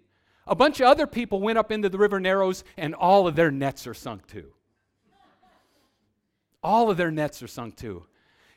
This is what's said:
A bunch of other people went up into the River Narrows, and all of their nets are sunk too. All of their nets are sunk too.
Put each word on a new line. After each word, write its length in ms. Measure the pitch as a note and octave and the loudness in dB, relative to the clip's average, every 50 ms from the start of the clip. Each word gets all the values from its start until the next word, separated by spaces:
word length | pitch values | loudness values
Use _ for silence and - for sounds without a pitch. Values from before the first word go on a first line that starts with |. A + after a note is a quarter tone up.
| _ _ _ _ _ _ _ _ _ | _ _ _ _ _ _ _ _ _
A 60 | - G3 | -6 2
bunch 260 | D#3+ C4 D#4 D4 - | 2 2 2 4 4
of 60 | B3+ | 6
other 200 | B3 - A3+ C#4+ | 6 6 6 2
people 320 | C#4 - A#3 A#3+ - G3+ F#3+ | -2 -4 -8 -6 -4 -4 -4
went 180 | G3 A3 A3+ | -2 0 0
up 140 | A3+ G#3+ - | 0 0 -2
into 160 | G#3+ G#3+ G#3 | -4 -2 -2
the 100 | F#3+ F3+ | -4 0
River 220 | F#3+ G#3 G3+ G3 F#3+ | 2 2 2 2 0
Narrows, 460 | F#3 F#3 F#3+ G3 F#3+ F#3+ F#3 - - - _ | 0 0 0 2 0 0 -2 -6 -12 -18 _
and 180 | - D#3 D3+ D#3+ | -8 -8 -8 -4
all 320 | - F3+ F3 G3 G3+ F#3 | 0 2 4 6 6 4
of 120 | F3 D3 | 4 2
their 140 | D#3 E3+ D#3 | 2 2 2
nets 360 | C#3 C#3 C#3 C#3 C3 - - | 2 -2 -4 -4 -6 -8 -14
are 60 | B2 G#2+ | -16 -16
sunk 340 | - - C3 A2 G2 - | -14 -12 -14 -14 -14 -16
too. 240 | _ - G2 D#2 C#2 _ _ _ _ _ _ _ _ _ _ _ _ _ G4 _ _ _ _ _ _ _ _ _ _ _ _ _ _ _ _ _ _ _ _ _ _ _ _ _ _ _ _ | _ -20 -20 -20 -20 _ _ _ _ _ _ _ _ _ _ _ _ _ _ _ _ _ _ _ _ _ _ _ _ _ _ _ _ _ _ _ _ _ _ _ _ _ _ _ _ _ _
All 300 | - E3+ G3+ A#3 A#3 A3 | -2 0 2 2 2 2
of 60 | F#3+ | 0
their 120 | E3 F3+ E3 | 0 -2 -2
nets 320 | D#3 D#3 D3+ C#3+ - - | -2 -2 -4 -4 -6 -12
are 60 | B2 | -18
sunk 300 | A2+ - C3 A#2+ A2 - | -16 -14 -14 -14 -14 -16
too. 280 | - B2+ A2+ F#2 E2+ E2+ _ _ _ _ _ _ _ _ _ _ | -14 -14 -12 -12 -14 -16 _ _ _ _ _ _ _ _ _ _